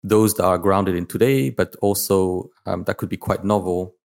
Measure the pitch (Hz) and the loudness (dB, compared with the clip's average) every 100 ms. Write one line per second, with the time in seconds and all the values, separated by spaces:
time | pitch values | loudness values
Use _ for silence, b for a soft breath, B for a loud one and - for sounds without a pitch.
0 | 101 107 107 - 92 90 95 98 98 87 | 2 4 4 2 2 2 2 2 2 -2
1 | 87 - 120 135 135 123 107 - 101 101 | -4 0 2 2 -2 -2 -4 0 -2 0
2 | - 98 92 90 - _ - 90 - - | 2 2 2 -2 -8 _ -8 -4 -4 -6
3 | 104 - - 92 98 104 90 90 92 _ | -6 -8 -4 -4 0 0 0 -4 -4 _